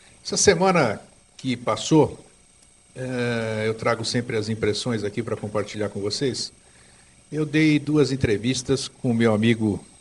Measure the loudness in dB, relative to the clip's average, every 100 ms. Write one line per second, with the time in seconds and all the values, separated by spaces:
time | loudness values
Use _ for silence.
0 | -20 -20 -6 2 4 4 4 4 2 -2
1 | -10 _ _ -8 -6 -4 -2 -4 4 4
2 | 4 0 -20 _ _ _ _ _ _ -12
3 | -8 -4 -2 -2 -2 -2 -4 -2 -2 -2
4 | -2 -4 -2 -4 -4 -2 -2 -2 -4 -4
5 | -4 -6 -6 -6 -4 -4 -4 -6 -6 -4
6 | -6 -2 -2 -4 -8 -12 _ _ -20 _
7 | _ _ _ -6 -2 2 4 4 2 2
8 | 2 2 0 0 0 -2 -2 -2 -2 -6
9 | -2 2 4 4 4 4 2 -2 -8 _